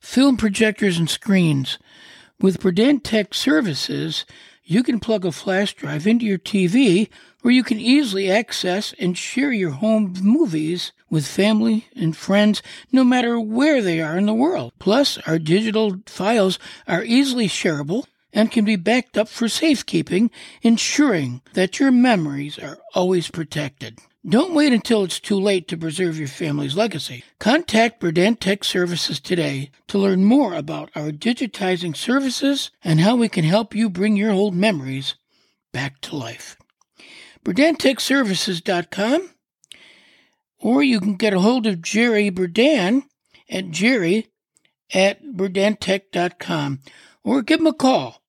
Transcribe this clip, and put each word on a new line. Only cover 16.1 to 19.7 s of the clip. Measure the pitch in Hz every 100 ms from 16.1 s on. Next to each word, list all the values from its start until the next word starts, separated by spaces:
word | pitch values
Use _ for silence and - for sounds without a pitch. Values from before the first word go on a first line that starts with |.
| - 190 233 190 180 - - -
are | 170 -
easily | 233 277 247 208
shareable | - 180 151 143 202 - _ _
and | - 220
can | - 214
be | 220
backed | 170 247 - -
up | 220
for | - 226
safekeeping, | - 320